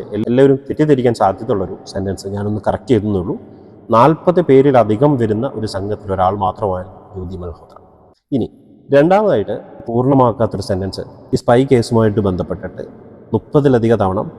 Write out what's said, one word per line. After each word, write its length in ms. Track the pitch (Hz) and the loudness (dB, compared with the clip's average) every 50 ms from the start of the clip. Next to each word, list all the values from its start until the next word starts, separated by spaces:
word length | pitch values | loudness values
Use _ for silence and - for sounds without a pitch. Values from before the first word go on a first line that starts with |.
| - - 104 | -8 -6 -8
എൽ-, 120 | 104 107 117 | -6 -4 0
എല്ലാവരും 260 | 120 127 139 143 139 | 2 4 4 4 4
തെറ്റിദ്ധരിക്കാൻ 580 | 135 - - - - 156 151 143 127 120 123 113 | 2 -2 -6 -4 -2 0 2 2 2 2 0 0
സാധ്യതയുള്ളൊരു 640 | - 110 98 95 95 - 123 117 98 92 80 78 - - - | 2 0 0 0 -2 -4 -4 -4 -2 -4 -6 -10 -14 -14 -10
സെന്റൻസ് 360 | - 98 95 98 95 - 95 | -8 -6 -6 -6 -6 -8 -8
ഞാനൊന്ന് 340 | 98 101 101 104 104 107 107 - | -10 -8 -6 -6 -6 -6 -4 -4
കറക്റ്റ് 240 | 107 104 98 - - | -4 -4 -4 -2 0
ചെയ്തെന്നേ 280 | 127 107 98 107 101 92 | 0 0 0 0 -2 -2
ഉള്ളൂ. 160 | 87 104 175 - - - - - - - - - - - | -2 -4 -8 -10 -12 -18 -20 -20 -20 -20 -20 -14 -4 0
നാൽപത് 500 | 113 113 127 151 165 - - 180 170 180 165 - | 4 4 4 4 4 2 0 0 0 2 2 4
പേരിലധികം 640 | 135 135 131 143 131 120 110 107 107 107 139 147 147 120 | 4 6 6 6 4 4 4 2 2 2 2 2 2 2
വരുന്ന 300 | 117 107 104 107 127 139 - | 0 -2 -2 -2 -4 -6 -6
ഒരു 160 | 110 110 104 - | -8 -8 -8 -8
സംഘത്തിൽ 380 | 95 95 104 104 98 - 92 95 | -8 -8 -8 -8 -8 -8 -6 -2
ഒരാൾ 200 | 92 92 92 98 104 98 | 0 0 0 0 0 -2
മാത്രമാണ് 440 | 92 92 - 113 98 92 90 92 - - - - - 101 | -4 -4 -4 -4 -4 -4 -6 -8 -12 -18 -20 -20 -18 -14
ജ്യോതി 220 | 95 90 87 92 87 87 | -14 -12 -12 -12 -12 -12
മൽഹോത്ര. 340 | 87 - - - - - - _ _ _ _ _ _ _ _ _ - | -14 -14 -16 -20 -20 -20 -20 _ _ _ _ _ _ _ _ _ -6
ഇനി 180 | 143 127 101 - - - _ - - - _ - 135 | -4 -4 -4 -6 -10 -16 _ -20 -20 -18 _ 2 4
രണ്ടാമതായിട്ട് 600 | 139 147 170 185 208 220 196 147 110 98 95 107 - - - - - - | 4 4 4 4 2 2 2 2 0 0 -4 -6 -10 -10 -14 -20 -16 -8
പൂർണ്ണമാക്കാത്തൊരു 760 | - 117 117 127 135 143 135 127 120 104 - 113 104 - 95 - - | -4 -2 0 2 2 4 4 4 2 2 0 -2 -4 -4 -4 -6 -4
സെന്റൻസ്, 320 | 101 92 95 95 - - 87 - - - - - - | -4 -4 -4 -6 -8 -10 -14 -14 -16 -20 -10 -6 -6
ഈ 20 | 123 | -2
സ്പൈ 180 | - - 120 123 139 135 | 0 2 2 2 4 4
കേസുമായിട്ട് 480 | 135 117 110 - 123 113 110 107 104 110 | 2 2 2 2 2 2 2 2 2 0
ബന്ധപ്പെട്ടിട്ട് 640 | 101 98 92 87 85 - 87 92 - 90 - - - - - - - - - - - - - | 0 -2 -2 -4 -4 -6 -8 -10 -12 -14 -12 -14 -16 -16 -16 -20 -20 -20 -20 -20 -10 -6 -6
മുപ്പതിലധികം 640 | 107 - - - 151 139 143 127 117 113 113 117 104 | -6 -4 -2 0 2 2 4 2 2 2 2 2 2
തവണ 200 | 101 95 92 - - 165 - | 0 0 -2 -4 -6 -6 -4